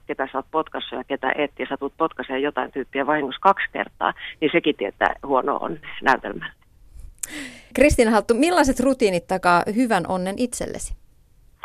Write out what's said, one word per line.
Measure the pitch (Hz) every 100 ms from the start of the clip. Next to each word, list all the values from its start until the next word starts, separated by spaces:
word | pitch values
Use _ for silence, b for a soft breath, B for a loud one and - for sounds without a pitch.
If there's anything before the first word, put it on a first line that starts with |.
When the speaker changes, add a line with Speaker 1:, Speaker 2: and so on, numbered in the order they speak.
| -
Speaker 1:
ketä | 143 131
sä | 131
oot | -
potkaissut | 156 151 135 - 123
ja |
ketä | - 139 131 -
et, | 147 -
ja | 127
sä | 139
tulet | 139 -
potkaisee | 160 - 127 131
jotain | 147 131 127
tyyppiä | 143 120 139 135
vahingossa | 151 135 -
kaksi | 190 190 -
kertaa, | - - - - - B B
niin | 147
sekin | 170 160 -
tietää | 98 - 98 - 135
huono | 127 143 127
on | - 165 - B
näytelmällä. | 135 123 107 120 - - _ _ - - - - - 302 262 B B -
Speaker 2:
Kristiina | 294 - 226
Halttu, | 226 202
millaiset | 233 330 359 277 262
rutiinit | 277 262 208 180 -
takaa | 190 180 175 - 214
hyvän | 254 208 -
onnen | 185 180 202
itsellesi? | 240 - - - - - _ _ _ _ _ _